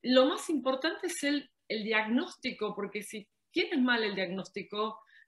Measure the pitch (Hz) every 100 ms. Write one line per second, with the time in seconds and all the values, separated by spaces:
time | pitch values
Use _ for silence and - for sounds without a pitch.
0 | 240 254 269 415 - 294 254 262 320 339
1 | 349 - 285 285 - _ - 220 214 220
2 | 214 247 359 - 254 - 208 - 202 214
3 | 208 214 - _ _ 330 403 330 247 233
4 | 214 196 190 190 175 202 170 208 220 -
5 | - -